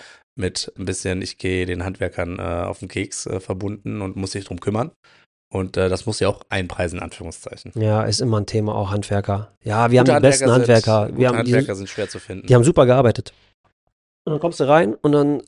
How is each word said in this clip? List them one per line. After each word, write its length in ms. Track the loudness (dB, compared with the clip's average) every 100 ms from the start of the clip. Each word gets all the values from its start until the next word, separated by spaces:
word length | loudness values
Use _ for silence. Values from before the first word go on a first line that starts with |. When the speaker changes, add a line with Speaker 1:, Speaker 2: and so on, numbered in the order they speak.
| -20 -20 _
Speaker 1:
mit 380 | -8 -8 -6 -10 -10
ein 80 | -8
bisschen, 340 | -6 -6 -6
ich 160 | -8 -8
gehe 300 | -4 -2 -2
den 180 | -4
Handwerkern, 540 | -6 -6 -6 -6 -8 -6
äh, 40 |
auf 360 | -6 -6 -6 -8
den 100 | -10
Keks, 380 | -8 -8 -8 -8
äh, 120 | -8
verbunden 600 | -8 -8 -8 -8 -10 -8
und 160 | -8 -6
muss 160 | -8
sich 140 | -8 -10
drum 140 | -8
kümmern. 320 | -4 -2 -4 -8 _ _ _ _ _
Und, 240 | -6 -4 0
äh, 120 | 0
das 180 | 0 -4
muss 140 | -2
ja 80 | -4
auch 140 | -4 -8
einpreisen, 500 | -6 -6 -4 -4 -6
in 40 |
Anführungszeichen. 720 | -12 -12 -14 -14 -16 -16 -12
Speaker 2:
Ja, 300 | -4 0 0
ist 160 | 0 -2
immer 180 | 0 0
ein 80 | 0
Thema, 300 | -2 -2 -2
auch 160 | -4
Handwerker. 600 | -4 -2 -2 -2 -4 -6 _
Ja, 260 | -4 0 4
wir 80 | 6
Speaker 1:
Gute 120 | 6
Speaker 2:
haben 80 | 6
die 60 | 6
besten 160 | 6
Speaker 1:
Handwerker 100 | 4
sind, 320 | 4 6 6 6
Speaker 2:
Handwerker. 200 | 2 2
Speaker 1:
gute 120 | 0
Speaker 2:
Wir 100 | 0
haben 60 |
die 40 | 2 2
Speaker 1:
Handwerker 200 | 2 0
sind 140 | -4 -8
schwer 200 | -8 -8
zu 120 | -8
finden. 260 | -12 -12 4
Speaker 2:
die 80 |
haben 80 | 6
super 240 | 6 6 6
gearbeitet. 460 | 6 4 2 -4 -18 _ _ _ _ _ _ _ _
Und 100 | -6
dann 60 | -2
kommst 200 | -2 0
du 80 | 4
rein 260 | 4 4
und 160 | 0 2
dann 320 | 4 2 0